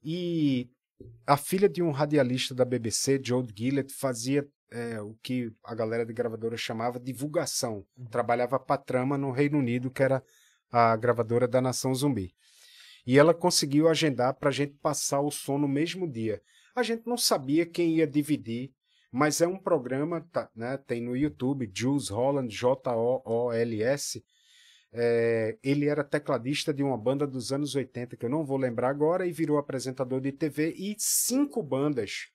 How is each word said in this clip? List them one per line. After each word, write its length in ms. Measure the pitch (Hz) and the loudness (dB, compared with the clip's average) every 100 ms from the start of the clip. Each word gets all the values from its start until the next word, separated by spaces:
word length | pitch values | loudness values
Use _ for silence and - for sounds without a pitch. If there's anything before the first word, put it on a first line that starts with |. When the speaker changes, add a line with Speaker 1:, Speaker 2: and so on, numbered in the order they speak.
Speaker 1:
E 640 | 147 170 175 170 147 131 123 _ _ _ - - - | -6 -6 -2 2 2 2 -2 _ _ _ -20 -14 2
a 100 | 143 | 2
filha 320 | - 185 196 | 2 2 2
de 140 | 170 | 2
um 80 | 170 | -2
radialista 640 | 135 151 147 123 123 - 127 | 0 2 4 4 0 -2 0
da 100 | 123 | 2
B 140 | 123 | 2
B 100 | 113 | -2
C, 300 | - - 135 | -2 2 0
Jode 300 | 120 123 120 101 | 2 0 0 -4
Gillett, 380 | 120 139 139 | -2 0 -2
fazia, 540 | - 135 120 120 143 143 _ _ | -4 -4 -4 0 0 -2 _ _
é, 280 | 117 117 113 | -10 -8 -8
o 160 | 104 110 | -10 -12
que 300 | - 127 117 107 | -6 -4 -4 -10
a 120 | - 117 | -14 -4
galera 280 | 113 117 | -2 -2
de 100 | 117 | -4
gravadora 440 | 117 120 110 113 113 | -4 -4 -2 -6 -6
chamava 420 | - 113 117 123 | -6 -4 -4 -4
divulgação. 840 | 123 123 143 165 143 - 127 107 95 _ | -8 -8 -4 -2 -2 -4 -4 -6 -12 _
Speaker 2:
Uhum. 100 | 123 | -6
Speaker 1:
Trabalhava 480 | 117 110 120 120 131 | -4 0 0 2 0
pra 180 | - 139 | 0 -2
Trama 380 | - 127 127 143 | 0 0 0 0
no 120 | 139 | -2
Reino 280 | 123 143 147 | 2 2 2
Unido, 320 | 127 123 127 | 2 0 -2
que 100 | 127 | 0
era 220 | 135 131 - _ _ _ _ | 2 2 -2 _ _ _ _
a 240 | 120 117 113 | 4 6 4
gravadora 500 | 120 117 110 117 123 | 2 2 2 2 4
da 140 | 123 | 2
Nação 320 | 127 120 135 | 2 -2 -2
Zumbi. 400 | 131 147 113 92 _ _ _ - - - - - | 0 0 0 -4 _ _ _ -20 -20 -20 -16 4
E 120 | 131 | 8
ela 160 | 151 | 8
conseguiu 540 | 165 208 - 151 143 165 | 6 2 2 2 4 4
agendar 460 | 156 156 120 127 | 4 2 2 0
pra 180 | 131 147 | 2 0
gente 220 | 127 143 143 | 0 -4 -2
passar 400 | 160 147 - 139 | -4 -2 -2 0
o 100 | 143 | 0
som 260 | - - 139 | -4 -4 0
no 100 | 147 | 0
mesmo 380 | 139 165 175 180 | 0 -2 -4 -6
dia. 320 | 117 110 101 _ _ _ - | -4 -4 -4 _ _ _ -4
A 80 | |
gente 200 | 226 226 233 | -2 -2 -4
não 120 | 240 | -2
sabia 480 | - 196 131 151 170 | 2 0 2 0 0
quem 300 | 170 170 160 | 0 0 2
ia 100 | 156 | 2
dividir 680 | 143 147 147 - 117 131 _ _ _ _ | 2 0 -2 -4 -8 -8 _ _ _ _
mas 300 | 123 151 143 | 0 0 2
é 60 | 170 | 0
um 100 | 190 | 0
programa, 680 | - 165 123 131 156 170 165 | 0 0 0 -4 -2 -4 -4
tá, 180 | - 113 110 | -6 -6 -8
né, 220 | 117 139 | -8 -8
tem 240 | _ 120 | _ -6
no 140 | 120 127 | -4 -2
YouTube, 560 | 147 - 127 139 117 | -2 -2 -2 -2 -6
Jools 360 | 92 120 143 107 | -2 0 0 -2
Holland, 440 | 101 131 143 127 | -2 0 0 -4
J 380 | 98 123 135 - 117 | -2 0 0 0 0
O 260 | 117 131 - | 0 0 -2
O 260 | 113 123 | -2 0
L 280 | 117 117 110 | 0 0 0
S. 400 | 113 143 - 113 _ _ _ _ - _ _ | 0 0 -4 -10 _ _ _ _ -20 _ _
É, 640 | 113 120 117 117 117 110 113 | -2 2 4 2 2 0 -2
ele 240 | 135 143 147 | 0 2 2
era 160 | 147 | 0
tecladista 680 | 143 151 147 135 117 143 - | 0 -2 0 -2 0 -4 -2
de 80 | 139 | -2
uma 160 | 139 123 | 0 0
banda 300 | 110 139 143 | 0 0 -2
dos 240 | 131 107 | -4 -4
anos 240 | 135 147 135 | -4 -2 -4
oitenta, 400 | 123 - 120 120 | -4 -8 -12 -6
que 100 | 117 | -2
eu 40 | |
não 160 | 147 147 | -2 -2
vou 120 | 135 | 0
lembrar 320 | 127 117 123 | 0 0 0
agora, 380 | 143 151 180 185 | 2 2 2 -2
e 40 | |
virou 260 | 156 156 147 | -2 0 0
apresentador 640 | 143 135 123 131 127 131 | 0 -6 -6 -4 -2 -2
de 100 | 135 | -2
T 180 | 139 160 | -2 -4
V, 240 | 135 156 - | 0 -4 -2
e 180 | 190 208 | -8 -4
cinco 640 | - - - 254 285 247 | -2 0 0 0 0 -2
bandas 680 | 147 131 147 135 101 - - | -4 0 0 0 -4 -6 -12